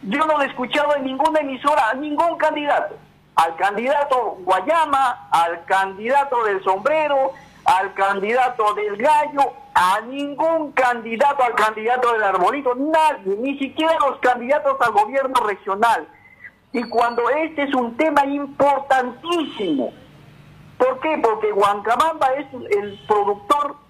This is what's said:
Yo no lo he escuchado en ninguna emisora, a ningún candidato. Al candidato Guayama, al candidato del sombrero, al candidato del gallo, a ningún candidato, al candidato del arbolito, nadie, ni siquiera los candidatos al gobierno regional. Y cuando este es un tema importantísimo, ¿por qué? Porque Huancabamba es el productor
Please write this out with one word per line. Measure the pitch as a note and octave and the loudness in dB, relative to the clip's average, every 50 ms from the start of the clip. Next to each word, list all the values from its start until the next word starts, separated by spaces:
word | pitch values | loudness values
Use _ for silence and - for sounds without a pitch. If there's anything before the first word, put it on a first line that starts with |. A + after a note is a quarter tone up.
| - | -4
Yo | G3 G3+ C#4+ | -4 0 0
no | D#4 D#4+ D#4 D4 | 2 2 2 2
lo | C#4 | 0
he | C4 | -2
escuchado | - - B3+ - - D4 D4 D4 D4 | -2 -6 -6 -4 -2 -2 0 2 0
en | C#4+ C4 | 0 -2
ninguna | C4+ C4 C4 D4 D#4 D#4 D#4 | -6 -2 0 0 2 2 0
emisora, | D4 C#4 C4+ B3 - C#4+ D4+ D4 B3+ G#3+ | -2 -2 -8 -2 0 2 2 2 2 0
a | A#3+ | -2
ningún | B3+ D4 D4+ D4 C#4+ E4 E4+ D#4+ - | -4 -6 -6 -2 0 0 0 0 0
candidato. | D4 D#4 D4+ D4+ D4 C#4+ B3 F3 - - - - - _ _ _ _ _ _ | -2 -2 0 -2 -2 0 0 -2 -2 -4 -10 -14 -20 _ _ _ _ _ _
Al | - D#3+ E3+ E3 | 0 0 0 0
candidato | E3 F3+ G3 G#3 G3+ A#3 C4 D4 D4 C#4+ - C4 B3+ A#3+ - - - F#3 | -2 -2 -2 -2 -2 -2 0 0 0 0 0 0 0 0 -2 -6 -8 -2
Guayama, | - - - - - D#4+ E4+ D#4+ D4+ C#4+ C4+ C4+ B3 A#3+ - - - | 0 0 0 2 0 2 2 2 2 2 0 0 0 -2 -6 -6 0
al | - E3 E3 E3+ E3+ - - | 2 2 2 2 -2 -6 -4
candidato | - F#3+ F#3+ F#3+ F#3+ F#3+ F#3+ G#3+ A#3 C4+ C#4+ C#4 C#4 B3+ A#3+ A3+ | -2 0 0 0 -2 -4 -8 -4 0 2 2 2 2 0 -2 0
del | G#3+ G3+ F#3 - | 0 -2 -2 0
sombrero, | - - A#3 G#3 C#4+ D4+ D#4 D#4 D4 C#4+ C4+ C4+ C4 - - - - - - - | -2 -2 0 0 0 0 0 0 2 2 0 0 0 -4 -8 -20 -20 -20 -4 0
al | - F3 F#3 G3 G3 F#3+ | 2 2 2 2 -2 -2
candidato | - G3 G3 G3 G3 F#3+ G#3 A3+ B3+ B3+ B3+ B3+ - D#4 D#4 D#4 | -2 0 0 0 -2 -2 -2 0 2 0 0 0 0 0 0 0
del | G3+ G#3 G#3+ G3+ G3+ | 0 -4 -6 -4 0
gallo, | A3+ D4 D4+ D4 D4+ D4 C#4 C#4 C#4 - - - - - - | 2 4 4 4 2 0 2 0 0 0 0 -10 -20 -4 0
a | - F3 F3+ F#3 G#3+ | 2 2 2 2 0
ningún | A3 A#3+ C4 C#4 C#4+ C#4+ C#4+ - D#4+ E4 E4 D#4+ D#4 C#4 | -2 -6 -8 -8 -6 -8 -4 -2 0 0 0 0 -2 -2
candidato, | B3+ - C4 B3 A#3+ A#3 A3 A3+ A3+ G#3+ B3+ C#4 C#4+ C#4 B3+ | -2 0 2 2 0 -2 -4 -8 0 2 2 2 4 2 0
al | A#3+ A3+ | 0 2
candidato | - G#3+ A3 G#3+ G#3+ G#3+ A3+ B3 B3 A#3+ A#3+ A#3 | 2 0 0 0 -2 -2 0 0 2 2 0 0
del | A3 G#3+ | 2 0
arbolito, | G3 F#3+ F#3 F3+ G3 A#3+ D4 C#4 B3+ A#3+ | 0 0 2 2 2 0 0 -2 -2 -2
nadie, | B3 C#4 D#4 D#4+ D#4+ D#4 D#4 C#4+ G#3 G3 F#3+ G3 G3+ | -2 -2 0 2 4 4 4 2 0 -4 -4 -4 -2
ni | A#3+ C#4 C#4 C#4 | -2 -6 -4 -4
siquiera | C#4 B3+ - - D#4+ D#4+ E4 D#4+ D4 C#4 | -6 -8 -4 -2 0 0 2 2 2 0
los | A#3+ - | 0 0
candidatos | - B3 B3 A#3+ A#3+ A#3+ C#4+ D4+ D#4+ C#4 C4 C4 | 0 0 0 2 0 0 0 2 2 0 0 2
al | B3+ A#3 | 0 2
gobierno | G#3+ G3+ G#3+ A3 B3+ C4+ C4+ C4 C4 A#3+ A3+ | 2 2 0 2 0 -2 -2 0 0 0 0
regional. | G#3 G3+ G3 - G#3 F#3+ G3 A3+ A#3 A3 F3 D3+ - - - _ - - _ - - _ _ _ _ - | 0 -6 -6 -4 -6 -2 2 2 2 2 2 -2 -8 -18 -20 _ -20 -20 _ -20 -20 _ _ _ _ -6
Y | A#3+ A#3+ | -6 -6
cuando | - - A3+ A#3+ A#3 A#3+ A#3 A#3+ A#3+ | -2 0 0 0 2 0 0 0 0
este | C4+ D4+ D#4+ D#4 D#4+ - C#4+ | 0 0 -2 -4 -2 -4 -2
es | C#4 C#4 | 2 4
un | B3+ B3 A#3 A#3 - | 2 2 2 -4 -2
tema | D4+ D#4+ D4 C#4+ C#4 | -2 2 2 2 2
importantísimo, | C#4 C#4+ C#4+ C#4+ C#4 C#4 - C#4 C#4+ C#4 C4 C4+ - C4+ C4 B3 B3 A#3 - - E4 F4 E4+ D4+ - - - G#3 F3+ D3+ C3+ A#2+ - - - - - - - - - - - - - - - - - - - | 2 0 -4 -6 -6 0 2 4 4 4 2 2 2 2 2 2 -2 -8 -10 -6 -4 -2 -2 -2 -4 -6 -6 -2 -2 0 -2 -2 -4 -6 -12 -20 -20 -20 -20 -20 -20 -20 -20 -20 -20 -20 -20 -20 -20 -4 0
¿por | B4 B4+ B4+ - | 0 0 0 -2
qué? | - D#4 D#4 - - | -2 -2 -2 0 0
Porque | A3+ G#3+ G#3+ - G#3+ G3+ | 0 0 0 -2 -2 0
Huancabamba | G3 G3+ G3 G3+ G#3 - G#3+ A#3 B3 - D#4+ D#4+ D#4 D4 C4+ C4 | 2 2 2 0 -2 0 -2 0 2 2 0 0 0 0 0 0
es | C#4+ D4 D4 - B3+ - - G#3 G3+ | -2 -6 -10 -14 -16 -6 -2 -2 -2
el | G#3 G#3 G3 - - - | -2 -4 -12 -14 -2 0
productor | G#3+ G#3 G3+ G3+ G#3 G3 - - C#4+ D4 C#4+ - - - _ _ | 2 2 2 0 -2 -4 0 0 0 0 0 -4 -6 -12 _ _